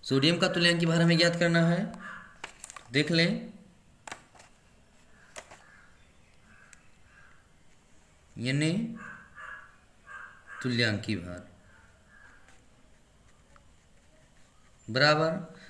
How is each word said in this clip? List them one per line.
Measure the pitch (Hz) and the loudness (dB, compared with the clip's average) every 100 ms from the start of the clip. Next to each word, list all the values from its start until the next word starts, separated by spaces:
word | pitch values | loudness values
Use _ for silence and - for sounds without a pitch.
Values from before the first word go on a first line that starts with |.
सोडियम | - 135 151 170 | 0 2 2 2
का | 185 | 0
तुल्यांकी | 180 170 170 165 | 2 2 4 2
भार | 165 | 4
हमें | 170 165 | 4 6
ज्ञात | 170 170 | 4 2
करना | 170 165 165 | 2 4 2
है। | 175 220 - - - - - - - - - - | 2 -2 -8 -16 -18 -20 -18 -20 -18 -18 -18 -4
देख | 135 151 | -2 0
लें, | 165 175 233 - - - - - - - - - - - _ _ - _ - - - - - - - - - - - - _ _ - - - - - - - - - - - _ _ - - _ - _ _ - - | 2 2 0 -8 -18 -20 -20 -20 -20 -18 -18 -20 -20 -20 _ _ -20 _ -20 -20 -20 -20 -20 -20 -20 -20 -20 -20 -20 -20 _ _ -20 -20 -20 -20 -20 -20 -20 -20 -20 -20 -20 _ _ -20 -20 _ -20 _ _ -20 -8
यानी | 120 143 156 202 233 - - - - - - - - - _ _ - - - - - - | -2 0 0 0 -4 -8 -16 -18 -20 -20 -16 -18 -20 -20 _ _ -20 -18 -18 -20 -20 -8
तुल्यांकी | 127 120 113 101 - 98 | -2 0 0 0 -4 -6
भार | 87 87 - - - - - - _ - - - - - - - - - _ _ - - _ - - - _ - _ - _ - - _ - - - | -6 -12 -16 -20 -20 -20 -20 -20 _ -20 -20 -20 -20 -20 -20 -20 -20 -20 _ _ -20 -20 _ -20 -20 -20 _ -20 _ -20 _ -20 -20 _ -20 -20 -4
बराबर | 120 147 151 160 165 - - | 2 4 4 2 -2 -8 -18